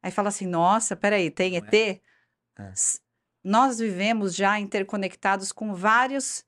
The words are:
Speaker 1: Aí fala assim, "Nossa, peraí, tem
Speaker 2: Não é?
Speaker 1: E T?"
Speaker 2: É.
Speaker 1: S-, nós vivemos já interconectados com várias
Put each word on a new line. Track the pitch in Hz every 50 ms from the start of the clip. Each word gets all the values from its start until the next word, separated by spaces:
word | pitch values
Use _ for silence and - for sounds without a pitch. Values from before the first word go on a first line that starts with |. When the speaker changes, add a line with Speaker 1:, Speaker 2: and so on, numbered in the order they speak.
| -
Speaker 1:
Aí | 185
fala | 180 - 202 208
assim, | 202 - 196
"Nossa, | 185 175 165 170 180 202 220 220 - 196
peraí, | - - 202 208 202 180 156
tem | - - 185 185
Speaker 2:
Não | 180
é? | 170
Speaker 1:
E | 208 208
T?" | - 214 220 208 190 - _ _ _ _ _ _ _ _ _ _ _ -
Speaker 2:
É. | 101 98
Speaker 1:
S-, | 95 - - - - - _ _ _ _ _ _ _ _ _
nós | 185 202 226 262 269 247 220
vivemos | 226 214 190 175 196 214 233 220 202 190 170
já | 175 196 196 208 214
interconectados | 208 196 - 208 196 202 - 208 196 185 - _ - 202 196 202 190 196
com | - - 214 214 196
várias | 180 185 214 220 240 254 262 277 277 262 - - - _